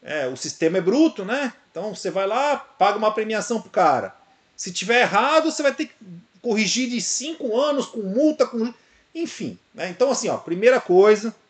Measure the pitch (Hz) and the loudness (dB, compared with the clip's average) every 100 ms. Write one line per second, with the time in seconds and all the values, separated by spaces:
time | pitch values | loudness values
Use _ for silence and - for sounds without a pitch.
0 | - 151 131 131 151 - 160 185 175 240 | -8 -6 -6 -6 -10 -2 0 2 2 4
1 | 320 - 190 254 269 - _ - 208 190 | 2 2 -6 -4 -4 -8 _ -12 -10 -8
2 | 196 175 196 226 285 277 - _ 190 208 | -6 -2 -2 0 0 -2 -6 _ 2 4
3 | 220 214 214 220 - 226 - - 170 131 | 0 0 -2 -4 -2 -6 -4 2 4 4
4 | 101 - _ _ _ _ - 180 190 240 | -2 -12 _ _ _ _ -10 -8 0 2
5 | 208 190 254 311 311 - 285 - 302 _ | 2 2 2 2 2 0 -2 -2 -8 _
6 | 196 170 _ _ 240 214 208 220 254 240 | -20 -20 _ _ -4 0 0 -2 -2 -4
7 | 180 - 269 320 262 220 294 277 240 233 | -4 -6 -6 -8 -4 0 0 -2 -4 -6
8 | 196 202 302 302 247 240 226 233 _ _ | -4 2 2 2 -2 -2 -6 -8 _ _
9 | _ 320 339 - 156 90 _ - 175 175 | _ -10 -10 -8 -10 -10 _ -10 -10 0
10 | 165 113 117 110 - 175 226 254 - 180 | 0 0 -2 -6 -4 0 2 2 4 6
11 | 202 214 220 - | 8 6 2 -10